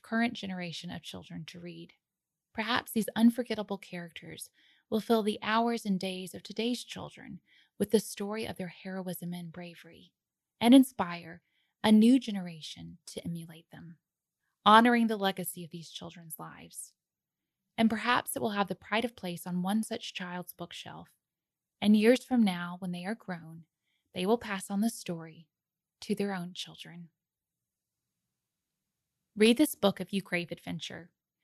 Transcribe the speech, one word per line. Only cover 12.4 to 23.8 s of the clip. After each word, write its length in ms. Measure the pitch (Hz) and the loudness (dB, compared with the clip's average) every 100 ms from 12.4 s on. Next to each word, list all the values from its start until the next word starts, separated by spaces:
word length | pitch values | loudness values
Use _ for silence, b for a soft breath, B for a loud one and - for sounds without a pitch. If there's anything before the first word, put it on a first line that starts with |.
| 175 165 151 - 165 170 - | -8 -12 -14 -14 -16 -18 -16
to 180 | - 170 | -12 -8
emulate 440 | 170 165 165 165 | -10 -12 -20 _
them, 260 | - 165 170 _ _ _ _ _ _ 202 | -20 -20 -20 _ _ _ _ _ _ 8
honoring 420 | 220 240 240 226 | 10 10 6 2
the 100 | 214 | 2
legacy 460 | 196 190 175 - | 0 -2 -8 -10
of 80 | 170 | -12
these 180 | 175 160 | -12 -14
children's 460 | - 175 170 165 - | -14 -16 -16 -20 -16
lives. 540 | 165 156 165 - - _ _ _ _ _ _ _ _ - | -16 -16 -18 -18 -18 _ _ _ _ _ _ _ _ 0
And 120 | 226 | 0
perhaps 460 | 214 226 247 - 277 | 2 0 0 0 -6
it 60 | |
will 100 | 240 | -4
have 180 | 202 196 | -2 -2
the 60 | 185 | -4
pride 300 | - 214 233 | -4 -2 -2
of 100 | - | -6
place 300 | 185 170 - | -10 -8 -4
on 160 | 180 | -4
one 220 | 180 214 | 0 0
such 300 | 214 - - | -2 -6 -8
child's 400 | - 180 180 170 | -10 -10 -10 -10
bookshelf, 560 | - 175 - - 160 170 _ _ _ _ _ _ _ | -14 -14 -14 -14 -16 -18 _ _ _ _ _ _ _
and 160 | 202 214 | 4 6
years 260 | 214 254 | 6 4
from 180 | - 254 | 4 2
now, 360 | 214 180 175 180 | 2 2 -6 -8
when 140 | 185 | -8
they 120 | 175 180 | -8 -8
are 80 | |
grown, 500 | 226 - 175 160 165 165 _ | -10 -8 -12 -12 -20 -20 _